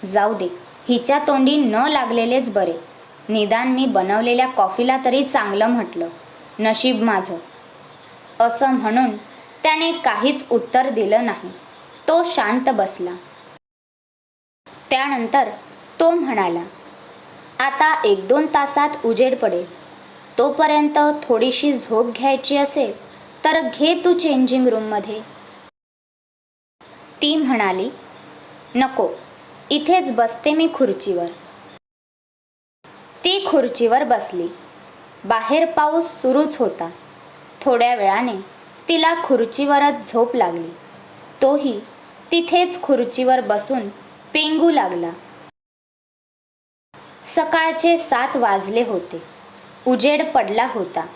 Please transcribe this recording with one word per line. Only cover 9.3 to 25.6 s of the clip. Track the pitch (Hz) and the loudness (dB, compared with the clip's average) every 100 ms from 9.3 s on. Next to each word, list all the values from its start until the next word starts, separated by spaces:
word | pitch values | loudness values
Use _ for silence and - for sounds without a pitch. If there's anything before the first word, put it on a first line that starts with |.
| - - - | -20 -20 -4
त्याने | 311 320 330 | -2 0 0
काहीच | 339 262 208 247 285 - | 0 -2 0 0 -2 -2
उत्तर | 233 - 254 262 | -2 2 0 0
दिलं | 220 202 220 233 | -2 2 2 0
नाही. | 190 - - - - - - - | -6 -10 -16 -20 -20 -20 -8 0
तो | 330 349 | 2 2
शांत | 320 208 240 262 226 | -2 0 0 0 0
बसला. | 190 - 175 180 - - - - _ _ _ _ _ _ _ _ _ _ - - - | -2 -2 -6 -8 -16 -20 -20 -20 _ _ _ _ _ _ _ _ _ _ -20 -20 -2
त्यानंतर | 262 277 269 226 277 226 - - - - - | -2 0 -2 0 2 0 -4 -18 -20 -20 2
तो | 330 | 2
म्हणाला, | 339 269 220 180 170 170 - - - - - - - - - | 4 0 0 0 -2 -6 -16 -20 -20 -20 -20 -20 -20 -20 -4
"आता | 269 269 311 311 214 | -2 2 2 2 2
एक | 196 190 | 0 2
दोन | 277 311 | 2 2
तासात | 311 277 285 294 294 233 | 0 0 0 0 0 -4
उजेड | 220 262 254 | 2 2 2
पडेल, | 226 175 175 - - - - - - - | -2 -2 -6 -14 -20 -20 -20 -20 -12 -2
तोपर्यंत | 269 285 311 302 294 294 294 294 | 0 2 2 2 2 2 2 0
थोडीशी | - 226 254 247 294 | 0 0 2 0 0
झोप | 262 - 226 240 | -2 -2 0 0
घ्यायची | 220 269 269 269 285 | 0 0 0 0 0
असेल | 277 294 233 208 - - - - | 0 -2 -4 -6 -16 -20 -20 -4
तर | 311 320 | 0 0
घे | 269 - 302 349 349 | -2 0 0 2 2
तू | 349 | 2
चेंजिंग | 320 262 254 262 254 | 2 2 2 2 2
रूममध्ये." | 220 214 208 202 214 220 - - - | 0 -2 -4 -6 -12 -12 -20 -20 -20